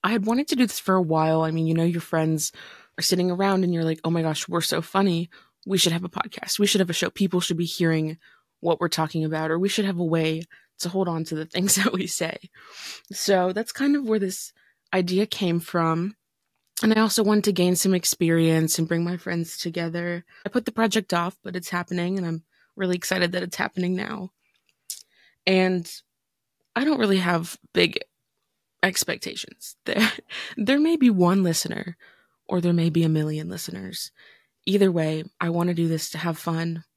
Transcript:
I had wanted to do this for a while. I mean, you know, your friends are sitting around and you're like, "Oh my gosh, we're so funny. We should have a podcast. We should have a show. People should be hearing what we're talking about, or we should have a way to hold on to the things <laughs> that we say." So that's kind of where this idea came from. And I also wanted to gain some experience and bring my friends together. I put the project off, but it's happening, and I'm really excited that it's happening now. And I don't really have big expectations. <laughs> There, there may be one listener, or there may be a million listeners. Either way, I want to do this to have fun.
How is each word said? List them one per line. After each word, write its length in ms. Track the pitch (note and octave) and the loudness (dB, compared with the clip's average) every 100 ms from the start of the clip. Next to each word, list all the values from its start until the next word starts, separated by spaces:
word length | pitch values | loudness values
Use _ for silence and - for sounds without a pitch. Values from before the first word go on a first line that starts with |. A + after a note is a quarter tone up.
I 80 | F#3 | 0
had 160 | A3+ G3+ | 0 2
wanted 220 | A#3+ D4 | 0 0
to 80 | C4 | 0
do 100 | A#3+ | 0
this 140 | - | 0
for 160 | - F#3 | 2 2
a 40 | |
while. 420 | E3+ D#3+ D#3+ D#3+ | 4 2 4 2
I 100 | D#3+ | 2
mean, 160 | D#3+ D#3+ | 0 0
you 60 | |
know, 100 | D#3+ | 2
your 160 | E3 E3+ | 2 0
friends 500 | - E3 D#3+ D#3+ - - - - - - | -2 0 0 0 -2 -8 -20 -20 -20 -6
are 40 | |
sitting 280 | F3 F#3 F3+ | 0 2 0
around 320 | F3 G3 F#3+ | 0 0 2
and 100 | F3+ | 2
you're 120 | E3+ | 0
like, 160 | D#3+ D#3+ | 0 -2
"Oh 80 | D#3+ | 0
my 120 | E3+ | 0
gosh, 260 | D#3+ D3 - | 0 -2 -4
we're 140 | E3+ | -4
so 200 | - D#3 | -2 -2
funny. 480 | E3 F#3+ G3 E3+ E3+ - _ _ | -2 0 0 0 -4 -10 _ _
We 140 | - F#3 | -4 0
should 140 | F3 | 2
have 100 | E3 | 0
a 60 | F3+ | -4
podcast. 500 | - - - - - | -6 -6 -8 -8 0
We 80 | G3+ | 2
should 140 | G3+ | 2
have 100 | F3+ | 2
a 20 | |
show. 160 | E3 - | 0 -4
People 300 | - F#3+ F3+ | 0 0 0
should 180 | F3 E3 | -2 -2
be 80 | |
hearing 540 | E3+ - E3 D#3+ D#3 D#3+ _ _ _ _ | -2 0 2 2 0 -6 _ _ _ _
what 220 | E3+ E3 | -2 0
we're 80 | E3+ | 0
talking 360 | - D#3 E3+ | 0 -2 -2
about, 280 | D#3 D#3 D#3 | -2 -2 -2
or 80 | D#3+ | 0
we 80 | G3 | 0
should 160 | G#3 | 0
have 160 | G3 F3 | -2 -2
a 40 | |
way 380 | F3 E3 D#3+ D#3+ E3+ - _ _ | 0 0 0 -2 -8 -18 _ _
to 80 | F3+ | -6
hold 180 | F#3+ F3+ | -2 -2
on 160 | E3 D#3+ | -2 -4
to 100 | D#3 | -6
the 100 | D#3 | -6
things 280 | - F#3+ | -2 0
<laughs> 20 | F#3+ | 2
that 160 | G3 | 0
we 160 | F#3+ F3 | -2 -4
say." 420 | - E3 - - _ - - - - _ | -4 -6 -6 -14 _ -20 -18 -16 -16 _
So 400 | F#3+ - G3 F3+ | -8 2 4 4
that's 180 | F#3+ A#3 | 0 -6
kind 240 | - C#4 | -2 0
of 100 | C#4+ | 2
where 140 | B3 A3 | 2 0
this 340 | F#3+ F#3+ - _ _ _ _ | 0 -6 -12 _ _ _ _
idea 320 | F#3 F3+ F#3 | -2 0 0
came 360 | G#3 - F#3 E3+ | 0 -2 0 0
from. 560 | E3 F3 E3 D#3+ F#3 G#3+ _ _ _ _ _ - | 0 0 0 0 -2 -8 _ _ _ _ _ -2
And 100 | A#3+ | 2
I 80 | A3 | 4
also 220 | A3 A3 | 4 4
wanted 220 | G#3 G#3 | 4 4
to 80 | G3+ | 4
gain 240 | F#3 F3+ F3+ | 4 4 4
some 180 | F#3+ | 2
experience 840 | F#3 - - E3 E3 E3 D#3+ D#3+ - | 2 0 0 2 4 4 4 2 0
and 120 | E3 | 0
bring 160 | E3+ | 0
my 140 | E3+ F3+ | -2 -4
friends 380 | F#3 E3+ E3+ - | -4 -4 -4 -6
together. 680 | F3 E3 E3+ E3+ F3 F3 - - | -8 -4 -4 -4 -6 -6 -10 -12
I 40 | G3+ | -4
put 160 | B3 | -4
the 80 | A#3 | -4
project 420 | A3+ A3+ A3 F#3+ | 0 0 0 0
off, 240 | F3 F3 - | -2 -2 -6
but 100 | - | -10
it's 140 | F3+ E3+ | -10 -6
happening, 500 | F3 F3 F3+ F3 G3 | -6 -4 -4 -2 -2
and 80 | F3 | -4
I'm 160 | E3 _ _ _ | -6 _ _ _
really 220 | - F#3 F3+ | -6 -2 -2
excited 340 | - F#3 F3 | -2 0 0
that 140 | F3+ | 0
it's 100 | F3+ | -6
happening 400 | - - - F3+ | -4 -4 -2 -2
now. 380 | F#3 - - F#3 _ _ _ _ _ _ - - _ _ _ - | -2 -4 -8 -12 _ _ _ _ _ _ -16 -16 _ _ _ 2
And 440 | F#3+ F#3 F#3 E3+ - _ _ _ _ _ _ _ - | 4 4 0 -4 -14 _ _ _ _ _ _ _ -2
I 80 | |
don't 160 | C#4 D4 | 0 2
really 180 | A3 G3 | 2 2
have 400 | F3+ E3+ E3+ - _ | 2 0 -2 -12 _
big 280 | - F3 - - _ _ _ _ _ _ _ | 2 2 0 -10 _ _ _ _ _ _ _
expectations. 920 | F#3+ F3+ - D#3 - - - - - - | -2 -2 -4 -6 -8 -12 -14 -16 -20 -12
<laughs> 40 | |
There, 280 | - - A3 - _ - - - | -4 0 0 0 _ -12 -10 -4
there 240 | G#3+ C#4 | 2 4
may 160 | D#4 E4 | 4 6
be 140 | B3+ | 6
one 320 | G3 F3 F#3+ | 6 4 4
listener, 540 | F#3 E3 - - - E3+ - _ _ _ _ | 2 0 -2 -6 -10 -14 -20 _ _ _ _
or 140 | F3+ | 0
there 120 | F3 | 2
may 180 | E3+ E3 | 2 2
be 140 | D#3+ | 2
a 40 | E3 | 2
million 400 | D#3 D3+ D3+ E3 | 2 0 -4 -8
listeners. 600 | F3+ - F#3+ F#3+ - - _ - _ _ _ - | -10 -10 -10 -10 -10 -12 _ -20 _ _ _ 0
Either 260 | G3 G3 | 4 4
way, 320 | E3+ D#3 D#3 D#3+ _ | 4 0 -2 -6 _
I 100 | E3+ | -2
want 180 | E3+ F3 | 0 0
to 60 | |
do 140 | E3+ E3 | 2 0
this 220 | D#3+ - | 0 -4
to 80 | D#3+ | -6
have 200 | F3 D#3+ | -4 -4
fun. 460 | - E3 E3 E3 - | -4 -4 -4 -6 -12